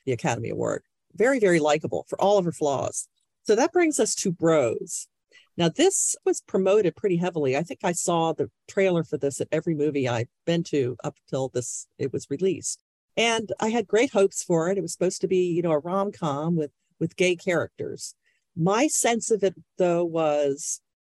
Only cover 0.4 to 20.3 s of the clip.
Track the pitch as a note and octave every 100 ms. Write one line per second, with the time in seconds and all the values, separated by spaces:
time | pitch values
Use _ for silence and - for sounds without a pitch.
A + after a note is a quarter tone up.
0.4 | A2 G#2+ A2+ G#2 - _ _ - A#3 C#4
1.4 | G3 E3+ D3+ D#3 B2 D#2+ - - F#3+ G#3
2.4 | E3+ D#3 D3 C3+ - - - _ _ _
3.4 | - G#3+ D4 F4+ E4 - C#3+ - G3+ E3+
4.4 | E3 D#3+ A#2+ - - - - _ _ -
5.4 | _ - E3+ E3 F4+ - - - F#4+ F4
6.4 | - G3+ F#3+ G#3 F#3 - G#3 E3+ F3+ E3+
7.4 | C#3 C3+ E3+ - F#3 E3 - E3+ E3 D3+
8.4 | D3 _ - - F#3+ F3 D#3 D3 C#3+ -
9.4 | - D#3 E3 D3+ D3+ C#3+ B2+ A#2 A#2+ _
10.4 | - E3+ E3+ D3 B2 - D3+ - _ C#3
11.4 | C3 B2+ A#2+ - - - C#3 - - C#3
12.4 | F#3+ E3 - - _ _ _ - A#3 A3+
13.4 | G#3+ - A3 A#3+ G#3 G#3 C4+ G#3 G3 -
14.4 | - E3+ E3 G3 E3 - F#3 - F3+ F#3
15.4 | F3+ E3+ E3+ D3+ E3+ F#3+ G3+ - D#3+ C#3
16.4 | D#3+ F3 D3 _ _ - E3 - F3+ F3
17.4 | - E3 G#2+ - - - - - _ _
18.4 | _ - E3+ G#3+ D#4 - A#3+ A#3 - G#3+
19.4 | F#3+ - - - F3+ E3+ E3+ E3 D#3